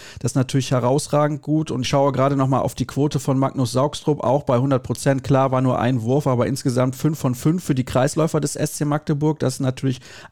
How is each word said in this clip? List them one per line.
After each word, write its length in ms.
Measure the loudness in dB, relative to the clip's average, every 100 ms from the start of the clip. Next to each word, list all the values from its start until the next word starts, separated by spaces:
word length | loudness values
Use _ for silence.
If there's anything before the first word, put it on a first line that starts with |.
| -10 -8
Das 120 | -2
ist 40 | -2
natürlich 360 | 0 0 0
herausragend 720 | 0 2 0 0 0 0 -2
gut. 260 | -2 -2 0
Und 120 | -4
ich 80 | 0
schaue 220 | 2 2
gerade 240 | 2 2 2
nochmal 280 | 2 2
auf 100 | 0
die 140 | -4 -4
Quote 320 | 0 0 0
von 180 | 0 0
Magnus 360 | 0 0 0
Saugstrup, 480 | 2 0 0 -2 0
auch 260 | 2 0 2
bei 100 | 2
hundert 240 | 2 0
Prozent. 420 | 0 -2 0 0
Klar, 280 | 2 2 4
war 100 | 2
nur 180 | 2 2
ein 220 | 0 0
Wurf, 240 | 0 0 2
aber 220 | 2 0
insgesamt 480 | 0 -2 0 0 0
fünf 240 | -2 0
von 160 | -2 0
fünf 280 | 0 0
für 120 | 0 -2
die 100 | 0
Kreisläufer 540 | 0 0 0 0 0
des 160 | -2 -4
S 220 | -6 -4
C 80 | -2
Magdeburg. 520 | -2 -2 0 0 0
Das 160 | -2
ist 60 | -2
natürlich 400 | -4 -2 -2 -4 -10 -20 -14